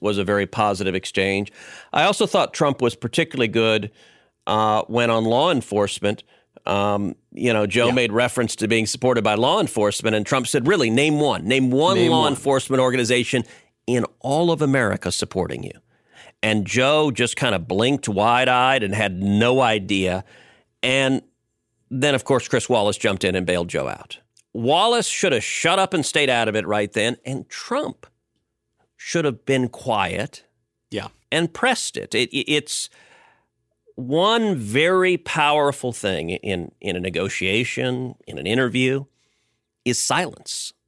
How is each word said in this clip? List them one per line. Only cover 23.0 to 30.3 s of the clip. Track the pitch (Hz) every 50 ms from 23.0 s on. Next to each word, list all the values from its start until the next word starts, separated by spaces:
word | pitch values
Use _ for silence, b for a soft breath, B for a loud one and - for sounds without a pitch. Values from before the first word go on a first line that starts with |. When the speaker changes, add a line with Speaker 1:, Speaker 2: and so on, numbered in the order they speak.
| - 104 98 95
Speaker 1:
in | - 92 92
and | 92 92
bailed | 87 90 87 87 87
Joe | - 78 67
out. | 58 50 - - - - - _ _ _ _ _ _
Wallace | - 117 113 127 151 175 208 233 240 233 -
should | - - - 196 180
have | 135 110 -
shut | - - - - 165 185 196
up | 190 - 190
and | 165 131
stayed | - - 156 147 131
out | 123 117 113 110
of | 104
it | 110 90
right | 90 107 104 104 101
then, | - 110 107 117 123 - -
and | 127 135 - - _
Trump | - - - - 240 285 285 - - _ - _ _ _ _ _ _ _ _ _ _ _ _ _ _ _ _ _ _
should | _ - - - 170 156
have | 143 113 - -
been | - 135 131 123 117
quiet | - - - 127 110 104 95 85 90 92 113 160